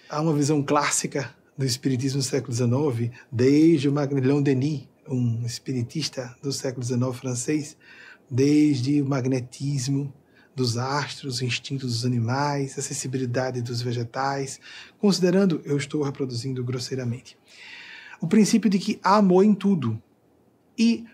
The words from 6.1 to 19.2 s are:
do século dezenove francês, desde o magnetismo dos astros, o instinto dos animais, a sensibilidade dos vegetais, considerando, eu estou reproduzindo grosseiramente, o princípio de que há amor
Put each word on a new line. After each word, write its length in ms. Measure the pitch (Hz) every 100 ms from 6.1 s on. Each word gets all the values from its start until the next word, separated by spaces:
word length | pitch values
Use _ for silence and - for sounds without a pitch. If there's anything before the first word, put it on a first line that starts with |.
| - 123 -
do 100 | 143
século 300 | 135 139 123
dezenove 380 | 120 123 131 120
francês, 580 | 131 120 - 151 143 - - - - - _
desde 720 | 120 143 147 151 131 123 147
o 40 | 135
magnetismo 1080 | 139 127 131 123 - 143 143 127 139 143 - _ _ _
dos 240 | 131 123 117
astros, 600 | 131 143 131 - 143 120
o 60 | 127
instinto 400 | - - 135 127
dos 200 | 117 123
animais, 720 | 123 113 131 147 143 139 -
a 40 |
sensibilidade 800 | 131 139 131 131 127 131 127 123
dos 200 | 120 120
vegetais, 800 | 123 120 120 135 139 139 139 - - - - _
considerando, 640 | 208 180 180 185 196 147
eu 140 | - 143
estou 260 | - 156
reproduzindo 580 | 143 139 131 120 131 127
grosseiramente, 760 | 123 127 - 131 123 120 - - _ - - - - - - -
o 80 | 165
princípio 420 | 220 196 226 220
de 100 | 190
que 200 | - -
há 140 | 180
amor 300 | 208